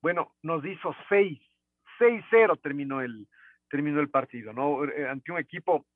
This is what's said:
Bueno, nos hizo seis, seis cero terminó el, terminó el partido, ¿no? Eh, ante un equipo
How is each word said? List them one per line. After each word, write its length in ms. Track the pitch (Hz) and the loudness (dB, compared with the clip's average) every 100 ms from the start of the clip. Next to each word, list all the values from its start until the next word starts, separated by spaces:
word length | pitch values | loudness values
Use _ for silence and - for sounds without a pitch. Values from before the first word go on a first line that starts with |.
Bueno, 340 | 160 175 147 _ | -2 -2 -4 _
nos 220 | 156 165 | -6 -4
hizo 300 | 151 185 180 143 - | -6 -8 -8 -10 0
seis, 320 | 202 202 147 _ _ _ _ _ - | 2 2 0 _ _ _ _ _ 2
seis 260 | 233 233 165 | 2 2 4
cero 260 | 226 220 160 | 6 6 4
terminó 460 | 147 139 139 135 | -2 -6 -4 -4
el, 260 | 127 113 104 _ - _ _ | -6 -8 -16 _ -20 _ _
terminó 320 | 143 147 147 | -4 -2 0
el 80 | 143 | 0
partido, 440 | 135 123 120 110 | 0 -2 -10 -14
¿no? 320 | 113 143 139 | -4 -2 -2
Eh, 240 | 143 147 135 | -4 -4 -6
ante 220 | 135 - | -8 -8
un 80 | 175 | -8
equipo 480 | 151 175 170 160 _ | -8 -10 0 0 _